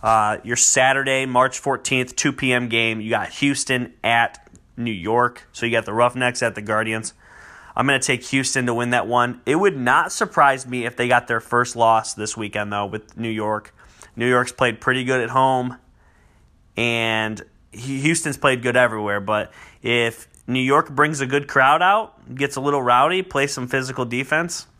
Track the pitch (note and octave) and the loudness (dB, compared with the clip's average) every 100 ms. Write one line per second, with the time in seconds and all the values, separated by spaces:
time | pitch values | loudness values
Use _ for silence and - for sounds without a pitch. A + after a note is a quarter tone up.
0 | A2 A2+ G#2+ G#2+ - A#2+ - - B2+ C3+ | 4 4 2 -2 -4 0 2 4 4 2
1 | C3+ C3+ C3 B2 C3 - - C3 - C3 | 0 0 0 2 2 0 -4 -4 0 -2
2 | B2 - D3+ B2+ C3 B2 B2 A#2 A2+ A2 | -2 -2 -2 0 0 0 0 0 0 -2
3 | G#2+ A2+ F#2+ - C#3+ C#3 - B2+ B2 - | -2 -4 -4 -2 -2 0 -2 -2 -2 -6
4 | - A#2 A#2 - - - _ - A#2+ G#2 | 0 2 2 -4 -20 -20 _ -8 -6 -4
5 | F2 A#2 B2 - - - A#2+ A2+ G#2+ G#2+ | 0 2 2 -2 -20 -6 -2 -2 -2 2
6 | A#2+ B2+ B2 B2 A#2 G#2+ G#2 G#2+ A2 A2 | 2 2 -2 0 -4 -4 -2 -2 0 -4
7 | A2 - _ - - - - - C3 C3+ | -6 -14 _ -20 -20 -20 -12 -2 2 2
8 | C3 B2+ - C3+ C3 C3+ B2 A#2 A#2+ B2 | 2 -2 0 -2 0 -2 0 0 0 0
9 | G2+ A#2+ A#2+ B2 - D3+ G3+ D#3 B2 C#3 | 2 0 0 -2 -2 2 2 0 2 2
10 | D#3 - G#3+ - C#3+ C3 B2+ B2 A#2 - | 2 -2 -4 4 4 2 -4 -6 -6 -2
11 | B2 B2 - A2+ - A#2+ B2 A#2+ A2+ A2+ | 2 2 2 -4 0 0 0 2 4 4
12 | G#2+ - G#2 - G#2+ G#2 G#2 G#2 G2+ G#2+ | 0 -8 -8 -8 -6 -6 -4 -4 -4 -6
13 | - - A2+ A2 G#2+ G#2+ - _ - _ | -12 -10 -6 -4 -4 -4 -8 _ -20 _
14 | - - A#2+ B2 B2 - B2+ A2 - B2+ | -20 -4 2 2 0 0 -2 0 -2 -2
15 | B2 C3 A2+ B2+ C3+ C3 B2+ B2 _ _ | 0 -2 0 0 2 0 -4 -10 _ _
16 | _ _ _ _ _ _ _ - A#2 A#2 | _ _ _ _ _ _ _ -4 -2 0
17 | A2+ A2 A2 G#2+ - _ _ G2+ B2+ C3+ | 0 0 -2 -6 -12 _ _ -14 -8 -2
18 | C#3+ E3 D#3 C#3 C#3+ B2+ B2 B2 B2 A2 | 0 0 -2 0 0 2 2 2 2 2
19 | G#2 G2+ G2+ G#2+ - - - _ A#2+ A#2+ | -4 -4 -2 -2 -4 -12 -20 _ -2 0
20 | A#2 A2+ - _ - B2+ B2+ D3 D#3 C#3 | 0 -4 -20 _ -6 -2 2 2 2 0
21 | D3+ D3+ C3 C#3+ C#3 C#3+ C3 D#3 F3+ G#3 | 0 0 -2 -2 0 2 4 4 4 2
22 | A3 _ - B2+ C#3 C#3 C#3 C#3+ B2 B2 | 0 _ -18 -6 -6 -2 -2 0 4 4
23 | C#3+ F#3 F#3 C#3 C#3 C#3 B2 C#3 C3 C3 | 4 0 -4 -2 -2 -4 -4 -4 -4 -6
24 | A#2+ A#2+ C3 D#3 E3+ - - | -6 -4 -2 -2 -2 -8 -14